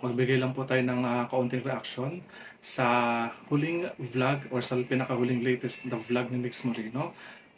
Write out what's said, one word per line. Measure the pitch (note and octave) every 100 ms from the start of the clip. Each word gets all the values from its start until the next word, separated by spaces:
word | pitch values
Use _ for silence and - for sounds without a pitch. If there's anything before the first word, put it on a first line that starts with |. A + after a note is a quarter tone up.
magbigay | B2 A#2+ B2+ C3
lang | C3 C3
po | C3
tayo | C3
ng, | B2 B2 B2
ah, | A#2+ A#2+
kaunting | B2+ B2 B2
reaction | C3 A#2+ - - C3+ F3+ - - - -
sa | - - B2 A#2+ A#2+ A#2 A#2 - -
huling | D3 D#3 E3+ F3+ - B2
vlog | B2 B2+ C#3+ -
or | B2+ A#2+
sa | B2+
pinakahuling | B2 C3 B2+ B2 B2 B2 B2
latest | B2+ B2 - B2+
na | A2+
vlog | A2+ A#2+ A#2+
ni | B2+
Mix | B2 - B2+
Moreno | A2+ A2 B2 E3 - - - -